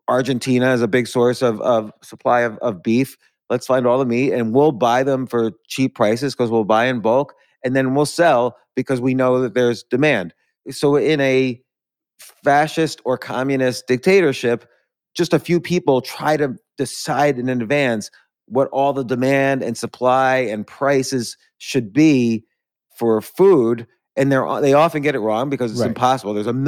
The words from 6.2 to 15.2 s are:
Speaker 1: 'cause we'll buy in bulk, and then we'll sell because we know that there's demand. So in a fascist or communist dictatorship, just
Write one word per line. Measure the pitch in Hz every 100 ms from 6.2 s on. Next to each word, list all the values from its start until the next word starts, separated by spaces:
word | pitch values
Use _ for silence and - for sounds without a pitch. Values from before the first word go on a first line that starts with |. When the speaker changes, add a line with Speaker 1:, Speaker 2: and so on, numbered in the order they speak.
| 139 -
Speaker 1:
'cause | 117
we'll | 113 101
buy | 110 127
in | 123
bulk, | 110 127 143 - _ _
and | 127
then | 135 131 135
we'll | 147
sell | - 170 127 123 - _ -
because | 131 127
we | 131 131
know | 127 127
that | 123
there's | 123 120 113
demand. | - 123 151 117 87 - _ _ -
So | 135 143 147
in | 120 151
a | 135 131 131 120 _ _ _ _ _ _
fascist | - _ 143 143 156 165 160 - 123
or | 127
communist | - 113 135 135 127 123 -
dictatorship, | 127 185 196 160 131 120 117 - _ _ _ _
just | -